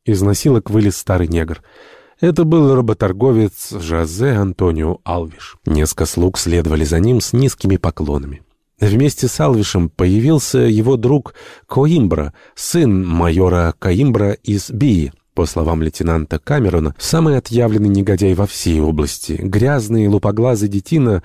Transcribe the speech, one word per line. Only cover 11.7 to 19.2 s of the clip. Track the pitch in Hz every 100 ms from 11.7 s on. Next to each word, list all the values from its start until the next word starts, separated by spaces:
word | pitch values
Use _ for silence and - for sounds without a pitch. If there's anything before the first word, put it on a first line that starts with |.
| 131 151 170 104 80 73 - - -
сын | - 170 143 95 92
майора | 82 85 85 92 90 85 -
Коимбра | 95 90 143 110 101
из | 104 - 101 -
Бии. | 113 143 95 69 - _
По | - 82
словам | - 80 82
лейтенанта | 80 - 85 82 76 80
Камерона, | - 147 104 82 78 -
самый | - 165 160 135
отъявленный | - 113 117 107 104
негодяй | 98 98 95 98
во | 90 101
всей | - - 80
области, | 76 78 73 -